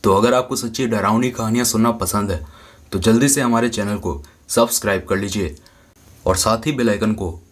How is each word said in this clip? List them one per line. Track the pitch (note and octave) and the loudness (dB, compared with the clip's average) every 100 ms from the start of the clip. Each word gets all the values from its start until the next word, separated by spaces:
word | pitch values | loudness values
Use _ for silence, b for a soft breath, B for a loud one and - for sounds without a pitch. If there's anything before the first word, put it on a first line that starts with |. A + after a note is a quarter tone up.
तो | G#2+ G2 | 4 4
अगर | A2+ | 4
आपको | B2+ B2+ C3 | 2 0 -4
सच्ची | A#2+ A2+ B2+ | -6 -4 -2
डरावनी | A2 G2 A2+ B2+ | 0 2 2 0
कहानियाँ | B2 A2 A#2+ | -2 -2 0
सुनना | A#2+ A2 A#2 | 0 2 2
पसंद | A2+ F#2 G#2 G#2 | 0 -2 -2 -2
है | F2 B B B B - | -4 B B B B -8
तो | G2 | -2
जल्दी | G#2+ A2+ C#3 | 2 4 4
से | C#3 | 2
हमारे | B2 A#2 A#2+ | 2 0 0
चैनल | A2+ G2+ G2+ | -2 -4 -4
को | F#2+ D2+ b b _ | -4 -8 b b _
सब्सक्राइब | - A#3 - G#2+ F#2+ - | 0 2 2 -2 -2 -2
कर | G2 | -4
लीजिए | G2+ G2+ E2+ - b b b _ - - - | -2 -4 -4 -8 b b b _ -20 -6 -2
और | F#2 | 0
साथ | - A2+ D3+ | 2 0 0
ही | |
बेल | C3+ A#2 | 0 0
आइकन | G2+ G#2+ | 0 -2
को | G#2+ F#2+ E2 - | -2 -6 -8 -18